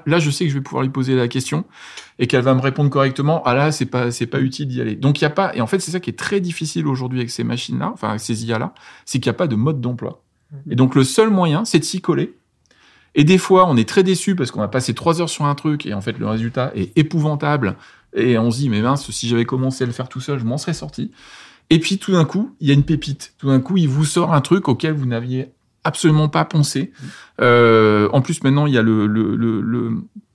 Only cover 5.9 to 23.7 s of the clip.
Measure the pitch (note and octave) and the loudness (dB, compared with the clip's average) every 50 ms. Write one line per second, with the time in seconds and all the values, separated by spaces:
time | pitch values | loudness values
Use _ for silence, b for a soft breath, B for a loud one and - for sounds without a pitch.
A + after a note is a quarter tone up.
5.9 | F3 F3+ - A#2 - - - - G3+ G3 F3+ F3 E3 - E3 D3 - F3 D#3 C#3+ | -8 -6 -6 -8 -10 -8 -6 -4 -2 -2 -2 -4 -4 -6 -8 -6 -4 -4 -2 -2
6.9 | C3 C3 B2+ B2 B2+ B2+ A#2+ A#2 - - A#2 A#2 A#2+ A#2+ - A2+ A#2 B2 D3 G3 | -2 -2 -4 -4 -4 -4 -4 -6 -6 -6 -4 -4 -4 -6 -6 -6 -4 -4 -4 -4
7.9 | - - G#2+ A2 G#2 G#2+ - - A2+ G#2+ A2+ A#2 A2+ A2 D3+ G3+ _ B B B | -6 -6 -6 -6 -6 -6 -4 -6 -6 -6 -4 -4 -2 -2 -4 -6 _ B B B
8.9 | B B B - - B2+ - D3+ - - F3+ C#3+ A2 G#2+ B2 D#3 D#3 C3 A#2+ B2 | B B B -6 -4 -2 0 -2 0 0 -2 0 0 0 0 0 -2 -2 -4 -6
9.9 | B2 - - - - _ _ _ _ _ _ _ D3 C#3 - D#3 A#2 B2 C3 C3 | -6 -6 -8 -10 -12 _ _ _ _ _ _ _ -20 -16 -10 -4 2 2 2 4
10.9 | - C#3 C3 C3 - A3+ A3 A3 G3+ F#3 F3 D#3+ D3 F#3 A3+ - - D#3 - - | 4 2 2 4 4 2 4 4 4 2 2 2 2 0 -2 2 0 0 0 0
11.9 | - F3 - F3 D3+ C#3 C#3+ - - _ _ _ _ _ _ b b b b b | -6 -4 -2 0 0 0 -2 -4 -8 _ _ _ _ _ _ b b b b b
12.9 | b b b b b D3 D3 D#3 F#3 F3+ - - F#3+ F#3 F#3 F3 C3+ A2+ G#2+ - | b b b b b 4 6 6 6 4 4 6 6 6 6 6 4 2 2 2
13.9 | - G3+ F#3 F#3+ F#3 F3+ - G3+ F#3 F3 - - - G#2+ G#2 G2+ - B2+ B2 - | 2 2 4 4 2 0 0 -2 0 0 -2 -4 -2 -4 -4 -2 -2 -2 -2 -2
14.9 | A#2 - - E3+ D#3+ E3+ E3+ D#3 - - D3 C#3+ C#3+ - - D#3 D3 D3 - - | -6 -2 0 0 0 0 -2 -4 -4 -2 -2 -2 -2 -2 -2 -2 -2 -2 -4 -6
15.9 | G#2 G2 G2 A#2+ A2 B2+ A2 G#2+ A2 A2 A2+ A#2 - C3 B2+ - - G2+ F#2 - | -6 -6 -6 -6 -6 -4 -4 -4 -2 -2 -4 -4 -2 -4 -4 -4 -4 -6 -6 0
16.9 | - E3 D3 D#3 F3+ D#3+ D3 D#3 D3 C#3+ D3+ D3 D3+ C3+ A2+ F#2 - B B B | 2 0 2 2 0 0 0 0 -2 -2 -2 -2 0 0 0 -2 -4 B B B
17.9 | B B B B - A2 A2+ B2+ A#2 A2+ A#2 A#2+ A2+ C3 C#3+ B2 G#2 G#2 A2+ B2+ | B B B B -2 0 2 2 2 2 2 0 0 0 0 0 0 0 2 0
18.9 | C#3 C#3 - - - - A#2+ A#2 A#2+ A#2 A#2 - C3 C3 C3 C3 C3 - B2+ A#2+ | 0 -2 -4 -8 -10 -6 -2 0 0 0 0 0 -2 -2 -2 -2 -2 -2 -4 -4
19.9 | A#2+ - B2 - - C3 - D3+ C#3+ B2+ A2 A2+ B2 C#3+ - F3 D#3 - - D3 | -4 -8 -10 -10 -10 -10 -6 -6 -6 -4 -2 -4 -4 -4 -4 -6 -6 -6 -8 -12
20.9 | - - - - B B B B B B B B B B B - D#3+ D#3+ E3 - | -8 -8 -10 -10 B B B B B B B B B B B 2 2 4 4 0
21.9 | G3 G3 - G3+ F#3 E3+ D3+ - - G3 A#3+ - - - D#3 C#3 C#3 C#3+ C#3+ - | -4 -2 -2 0 2 2 2 2 0 -4 -4 -4 -6 -2 2 4 4 4 4 2
22.9 | D#3 C#3+ - C#3+ C#3 - - - _ - C#3+ C3+ C3+ C3 C3 - | 0 -2 -2 -8 -10 -10 -12 -20 _ -6 -2 2 2 2 2 2